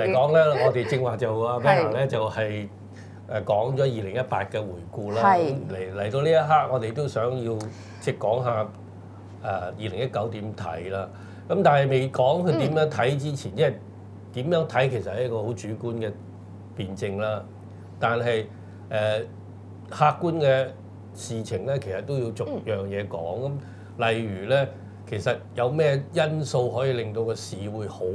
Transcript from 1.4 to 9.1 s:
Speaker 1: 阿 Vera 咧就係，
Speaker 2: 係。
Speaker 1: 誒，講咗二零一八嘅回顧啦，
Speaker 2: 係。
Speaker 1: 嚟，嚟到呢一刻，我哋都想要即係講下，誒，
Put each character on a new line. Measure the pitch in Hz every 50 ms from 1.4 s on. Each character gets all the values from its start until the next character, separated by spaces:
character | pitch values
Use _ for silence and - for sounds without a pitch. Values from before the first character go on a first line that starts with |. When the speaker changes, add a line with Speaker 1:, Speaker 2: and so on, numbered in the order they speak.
Speaker 1:
阿 | 113 120 123 123
Vera | 113 143 143 135 120 110
咧 | 110 127 139 135
就 | 127 113 110 107
係， | 107
Speaker 2:
係。 | 113 110 107 107 104 104 101 - - - - - - - - - - - -
Speaker 1:
誒， | 113 107 98
講 | - 104 104 113 135 135
咗 | 127
二 | 139
零 | 135 117 110 101 95 98
一 | 123 127 -
八 | - 98 98
嘅 | - - 107
回 | 107 95 90 87 82 90
顧 | - - 104 104 104
啦， | 113
Speaker 2:
係。 | 151 196 190 175 165 143 135 135 - -
Speaker 1:
嚟， | 98 92 95 92 92
嚟 | 101 101 107
到 | 123 139
呢 | 147 160
一 | 160
刻， | 160 151 151 156 151 135 127
我 | 131 127
哋 | 113 110
都 | 113 151 147
想 | 127 - 110 113
要 | 123 131 127 117 113 113 107 107 104 - - - - - -
即 | - 139
係 | - -
講 | - 104 113 131 123
下， | 120 117 107
誒， | 104 104 - - - - - - - -